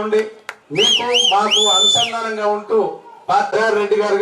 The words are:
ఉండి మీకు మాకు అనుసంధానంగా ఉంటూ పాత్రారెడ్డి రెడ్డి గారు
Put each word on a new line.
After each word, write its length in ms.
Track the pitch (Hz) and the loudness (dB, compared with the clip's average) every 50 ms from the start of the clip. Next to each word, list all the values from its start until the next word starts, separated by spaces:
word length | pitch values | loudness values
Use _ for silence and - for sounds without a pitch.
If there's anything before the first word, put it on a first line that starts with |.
ఉండి 200 | 214 214 214 214 220 - - - - - - - _ - 143 | -2 -2 -2 -2 -2 -4 -8 -16 -18 -18 -18 -18 _ -6 -2
మీకు 280 | 190 214 - - - 240 240 247 254 - - 190 | 0 2 2 2 0 0 0 0 2 2 2 2
మాకు 260 | 202 208 220 226 - - 285 - | 2 2 2 2 2 2 2 2
అనుసంధానంగా 720 | - - - - 240 233 226 233 226 220 220 214 214 208 208 208 | 2 2 2 2 2 0 -2 -4 -4 -4 -6 -4 -4 -2 -2 -2
ఉంటూ 220 | 208 - - 226 214 185 - - - - - - - - - | -4 -4 -2 0 0 0 -2 -4 -10 -16 -20 -20 -12 -4 -2
పాత్రారెడ్డి 500 | - - - - 202 214 220 226 208 208 | 0 0 0 0 -2 0 0 0 0 0
రెడ్డి 180 | 202 202 214 208 | 0 0 0 0
గారు 140 | 208 202 196 202 | 0 0 0 0